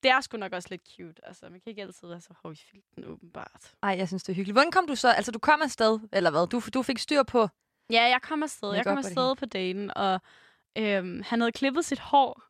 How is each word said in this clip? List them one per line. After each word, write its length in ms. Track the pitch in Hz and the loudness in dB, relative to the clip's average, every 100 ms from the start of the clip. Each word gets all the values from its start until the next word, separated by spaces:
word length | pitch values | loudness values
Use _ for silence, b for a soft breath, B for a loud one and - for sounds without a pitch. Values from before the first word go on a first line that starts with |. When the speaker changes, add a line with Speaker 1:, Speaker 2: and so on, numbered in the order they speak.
Speaker 1:
Det 80 | 262 | 4
er 100 | 262 | 2
sgu 160 | 269 220 | 2 -10
nok 160 | 196 | -8
også 140 | 185 - | -8 -10
lidt 100 | 180 _ - | -16 _ -20
cute. 320 | 170 160 - | -20 -20 -20
Altså, 180 | 180 - | -20 -20
man 20 | 180 | -20
kan 80 | 233 | -16
ikke 120 | 208 | -14
altid 260 | 196 180 175 | -14 -16 -18
være 140 | 175 | -18
så 120 | 170 180 | -18 -20
hård 100 | 170 | -18
i 80 | 156 _ | -18 _
filten, 340 | 196 _ - - | _ _ -20 -18
åbenbart. 680 | 160 170 - - _ - _ | -18 -18 -18 -18 _ -20 _
Speaker 2:
Ej, 120 | 202 185 | -2 -2
jeg 100 | 185 | -4
synes, 160 | 185 | -6
det 80 | - | -6
er 20 | 185 | -6
hyggeligt. 200 | 196 208 | 0 2
Hvordan 160 | 311 | 4
kom 160 | 359 339 | 2 0
du 80 | 262 | 2
så? 160 | 254 | 4
Altså, 200 | - - | 4 0
du 80 | 220 | -2
kom 220 | - 202 | 2 2
afsted, 380 | 214 - 220 220 220 | 2 2 2 2 -2
eller 180 | 196 175 | 2 2
hvad? 160 | 151 175 | 2 0
Du, 140 | 240 220 | -2 -4
du 100 | 254 | -4
fik 140 | 254 254 | -2 -4
styr 240 | - 294 | 0 2
på 240 | 262 247 214 _ _ _ _ | 4 4 2 _ _ _ _
Speaker 1:
Ja, 140 | 226 | 4
jeg 180 | 240 254 | 4 4
kom 220 | - 311 | 0 -4
afsted. 260 | 294 - 202 | -4 -6 -4
Jeg 80 | 202 | -2
Speaker 2:
Make 60 | |
Speaker 1:
kom 100 | 254 | 0
Speaker 2:
up 40 | 294 | 0
og 60 | |
det 60 | 262 | -2
Speaker 1:
afsted 140 | 175 254 | 0 0
Speaker 2:
hele. 80 | 269 | 0
Speaker 1:
på 100 | 269 | -6
daten, 460 | 190 185 190 202 - | -4 -4 -4 -6 -2
og, 240 | 196 185 b b b b b - | 0 0 b b b b b -4
øhm, 460 | 214 196 185 180 196 | 0 0 -2 -8 -4
han 160 | 233 | 0
havde 100 | 233 | 0
klippet 340 | - 269 269 330 | 0 -2 0 -4
sit 140 | 277 | -6
hår 440 | - 285 262 - _ | 2 4 4 -2 _